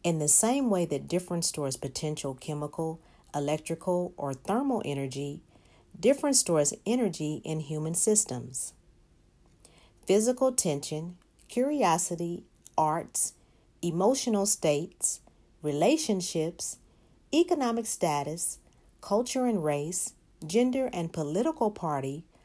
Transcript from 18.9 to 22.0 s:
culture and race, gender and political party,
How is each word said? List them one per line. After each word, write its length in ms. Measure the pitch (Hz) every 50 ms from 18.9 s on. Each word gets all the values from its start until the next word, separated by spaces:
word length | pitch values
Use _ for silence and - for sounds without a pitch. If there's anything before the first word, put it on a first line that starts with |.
| _ _
culture 440 | - - 202 220 247 247 - 262 254
and 200 | 247 220 185 156
race, 480 | 151 147 147 147 165 180 - - - - _ _ _ _ _ 160
gender 420 | 156 175 226 247 254 247 269 262 247 -
and 180 | 175 165 165
political 600 | - 165 151 147 156 190 247 320 311 - 240 208
party, 520 | 208 - 175 160 147 139